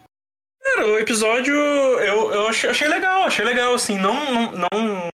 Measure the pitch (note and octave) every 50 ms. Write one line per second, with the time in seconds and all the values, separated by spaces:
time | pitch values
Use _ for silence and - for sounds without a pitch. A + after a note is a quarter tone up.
0 | - _ _ _ _ _ _ _ _ _ _ _ C5 C5+ C5 G4+ C4 G#3+ G#3+ A3
1 | A3 A3+ A#3+ G#3+ A3 A3 A#3 B3+ B3 C#4 C#4+ D4 D4 D4 C#4+ C#4+ C4+ C4 B3 -
2 | E3 F#3+ G3+ A3 A3 G#3+ G#3 G#3 G#3 A3+ A3+ - - A#3+ A#3+ - D4 D4+ E4 F4+
3 | F#4 F#4+ F#4 F#4+ F4+ D4+ - G#3+ G#3 A#3+ B3 B3 A#3+ B3 B3 A#3 - - G3+ F#3+
4 | F#3+ G3 A#3 C#4 D4 C#4 B3 A#3 A#3 A3 - F#3 F3 F3+ F#3+ G#3+ A3+ A3 G3+ F#3
5 | F3 E3+